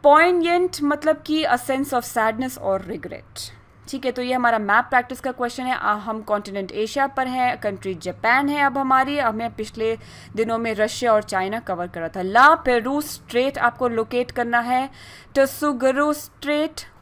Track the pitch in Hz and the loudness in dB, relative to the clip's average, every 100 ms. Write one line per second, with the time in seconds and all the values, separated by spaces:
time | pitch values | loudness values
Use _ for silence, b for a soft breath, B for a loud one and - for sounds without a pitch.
0 | 294 302 339 359 330 349 359 - 285 294 | 8 8 6 4 2 2 0 0 -2 0
1 | 302 311 - 311 311 247 - 262 285 254 | 0 0 0 -2 2 0 0 -4 0 -4
2 | 233 - 220 226 262 - 196 190 185 226 | -2 0 0 0 -6 -6 -4 -4 -4 -10
3 | 175 - - - - - - - - 269 | -10 -14 -16 -16 -14 -16 -20 -20 -12 -6
4 | 254 247 247 254 240 226 202 214 247 254 | -4 -4 -2 0 2 2 2 2 4 2
5 | 247 254 269 247 240 254 254 254 - 208 | 2 -6 -8 -4 -6 -4 -4 -2 0 -2
6 | 208 220 214 208 202 196 185 - 214 277 | -4 -8 -2 -2 -2 -6 -6 -4 -4 0
7 | 269 269 254 254 247 247 208 196 196 180 | 0 0 -2 0 0 0 -4 -4 -8 -6
8 | 185 180 220 254 277 294 277 269 262 262 | -8 -4 2 2 2 2 0 0 2 2
9 | 262 294 240 220 233 - 214 - 220 220 | 2 0 -2 -2 -6 -8 -10 -4 -4 -4
10 | B B B 208 226 226 233 208 214 - | B B B -4 -2 0 -2 0 0 0
11 | 240 214 208 190 190 220 - 175 180 175 | 2 2 2 -4 -2 -6 -6 -6 -6 -6
12 | 165 190 185 220 277 220 240 240 226 285 | -8 -4 2 6 8 6 2 0 0 -4
13 | 294 - - 233 262 277 240 233 247 226 | -4 -12 -4 0 0 0 -2 0 -2 -2
14 | 220 247 247 - 233 240 233 254 269 B | -2 -4 -4 -4 0 0 0 -2 -2 B
15 | B B B 277 269 - 294 254 262 262 | B B B 2 2 2 -2 0 0 2
16 | 294 294 - - - - 320 - - - | 0 -2 -8 -10 -4 -2 -2 -6 -18 -20